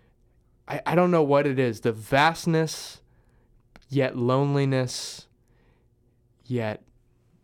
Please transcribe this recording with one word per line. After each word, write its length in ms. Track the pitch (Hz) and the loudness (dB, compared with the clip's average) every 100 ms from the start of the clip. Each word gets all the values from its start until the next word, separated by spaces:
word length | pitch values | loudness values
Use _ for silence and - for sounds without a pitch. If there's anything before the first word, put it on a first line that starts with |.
| _ _ _ _ _ _ - | _ _ _ _ _ _ -10
I, 140 | 143 - | -8 0
I 80 | |
don't 160 | 160 180 | 2 4
know 120 | 170 | 4
what 240 | 143 143 147 | 4 4 2
it 120 | 131 | 0
is, 220 | 127 110 | 0 0
the 120 | 123 | -4
vastness, 1080 | 110 107 135 156 165 - 160 160 - - - _ _ _ _ _ _ _ - - | -4 0 2 2 0 0 0 0 -4 -14 -20 _ _ _ _ _ _ _ -20 -4
yet 260 | 135 131 127 | 0 0 0
loneliness, 1120 | 120 131 143 139 139 135 127 - - - - _ _ _ _ _ _ _ _ _ _ _ - | 0 2 2 2 0 0 -2 -6 -12 -14 -20 _ _ _ _ _ _ _ _ _ _ _ -8
yet 360 | 123 110 104 _ _ _ _ _ _ | -6 -6 -8 _ _ _ _ _ _